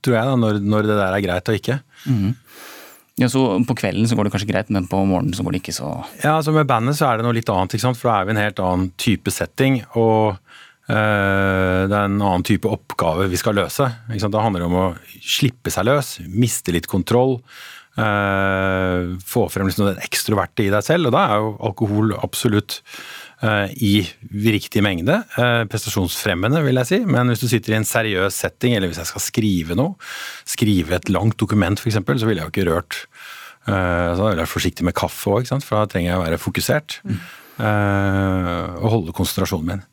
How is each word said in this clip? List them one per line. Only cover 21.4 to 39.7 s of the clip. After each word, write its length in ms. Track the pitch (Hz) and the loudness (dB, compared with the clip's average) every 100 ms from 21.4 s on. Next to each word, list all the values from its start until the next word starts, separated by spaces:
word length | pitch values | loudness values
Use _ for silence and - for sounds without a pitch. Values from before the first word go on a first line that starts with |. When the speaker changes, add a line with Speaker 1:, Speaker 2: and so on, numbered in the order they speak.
Speaker 1:
jo 100 | 107 104 113 | 0 -4 -6
alkohol 460 | 95 110 104 107 95 | -2 0 2 0 0
absolutt, 640 | - - 123 104 - - - - - - - - | -6 -2 2 2 0 -12 -14 -18 -16 -18 -20 -4
eh, 240 | 110 104 98 - | 0 0 -2 -2
i 180 | 104 101 90 - - 101 110 | 2 4 2 -8 -10 0 2
riktig 280 | 104 - 110 | 2 0 0
mengde, 360 | 101 87 92 196 220 - | 0 0 0 0 -2 0
eh, 280 | 123 117 110 | 2 2 0
prestasjonsfremmende, 960 | 110 - 101 87 - 107 87 104 156 | -4 -2 -2 -2 -2 -2 0 2 2
vil 160 | 143 127 | 2 0
jeg 80 | 123 | 2
si. 120 | 196 | 0
Men 240 | 220 123 123 | 2 2 2
hvis 140 | 113 | 0
du 60 | 123 | 0
sitter 220 | 117 - | 0 0
i 20 | 107 | 0
en 80 | |
seriøs 480 | 110 120 110 92 98 | 2 0 0 0 0
setting, 420 | - - _ 123 113 | -2 -6 _ 0 2
eller 100 | 92 | 0
hvis 140 | 80 | -4
jeg 80 | 85 | -8
skal 100 | - - | -6 -4
skrive 500 | - 107 92 80 87 | 0 2 0 0 0
noe, 200 | 156 190 - - - - - | 0 -4 -14 -14 -14 -14 -10
skrive 500 | - 107 98 76 87 | -2 2 2 0 -2
et 140 | - | 0
langt 240 | 90 107 - | 0 0 0
dokument 400 | 104 107 90 104 | 0 2 2 0
for 120 | - | 0
eksempel, 240 | 107 95 139 | -2 0 0
så 80 | 113 | 0
ville 140 | 95 | -2
jeg 80 | 78 | -2
jo 60 | 98 | -2
ikke 160 | 90 | 0
rørt, 300 | 82 - - - - - - - - - | 0 -2 -12 -12 -20 -20 -18 -20 -12 -2
eh, 480 | 98 90 87 87 87 | 0 2 0 0 0
så 140 | 107 | 0
ville 80 | 85 | 0
jeg 60 | 82 | -2
vært 80 | - | -2
forsiktig 280 | - - 87 | -4 -2 -2
med 80 | - | -2
kaffe 320 | 87 - - | -4 -4 -2
også, 140 | 101 | 0
ikke 100 | 127 | 0
sant? 100 | 135 - | -4 -2
For 80 | 107 | 0
da 100 | 107 | 0
trenger 200 | 92 87 | 0 0
jeg 60 | 92 | 0
å 60 | 82 | 0
være 140 | 82 | -2
fokusert, 600 | - - - 151 - - | -2 -4 0 0 -2 -12
Speaker 2:
Mm. 160 | - - - - - - | -6 -8 -8 -20 -20 -4
Speaker 1:
eh, 1160 | 110 104 101 98 98 98 98 92 90 87 85 87 | 0 2 2 2 2 0 0 0 -2 -4 -6 -2
og 100 | 110 | 0
holde 200 | 110 82 | 0 -2
konsentrasjonen 520 | 87 92 - 95 90 | -4 -4 -2 -2 -2
min. 180 | 80 | -4